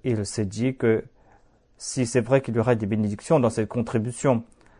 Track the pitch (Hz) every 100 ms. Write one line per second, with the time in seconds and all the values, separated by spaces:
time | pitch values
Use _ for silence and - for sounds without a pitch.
0 | 131 110 101 - 101 104 127 131 117 110
1 | - _ _ _ _ _ _ - - -
2 | 120 127 110 135 131 117 113 117 104 107
3 | 107 104 - 156 113 110 104 120 117 117
4 | 110 120 143 117 - _ _